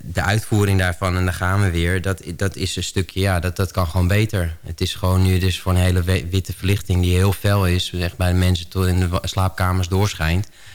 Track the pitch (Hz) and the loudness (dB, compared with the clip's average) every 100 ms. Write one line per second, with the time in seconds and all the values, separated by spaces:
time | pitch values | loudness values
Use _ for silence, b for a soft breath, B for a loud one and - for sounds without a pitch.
0 | - 85 92 110 - 107 101 95 90 87 | -8 -4 -2 -2 0 2 4 2 2 0
1 | 95 92 90 - 90 98 98 85 85 92 | -2 0 0 0 0 2 2 2 0 0
2 | 95 95 - 85 98 - 95 - - 104 | -2 -4 -6 -4 -4 -2 -4 -4 -4 -4
3 | 90 95 98 90 90 87 95 - 87 92 | -4 -2 0 0 0 -2 -2 -2 -2 2
4 | 90 104 110 98 85 80 73 80 92 - | 2 2 2 0 -4 -6 -10 -6 -4 -2
5 | 92 92 92 92 92 90 95 90 90 90 | 0 4 4 4 2 -2 0 2 4 2
6 | 87 92 87 95 - - 95 101 - 90 | 2 0 0 -2 -4 -4 -2 -2 0 0
7 | 90 90 98 92 101 101 90 90 - 90 | 2 4 2 2 0 2 2 0 -2 -4
8 | 87 - 90 90 90 87 85 95 92 90 | -4 -2 2 4 4 2 -2 -2 0 2
9 | 90 87 - - 92 - 92 92 87 95 | 0 0 -2 -2 -2 0 0 0 0 0
10 | 104 - 80 87 98 B B | 0 0 0 0 -2 B B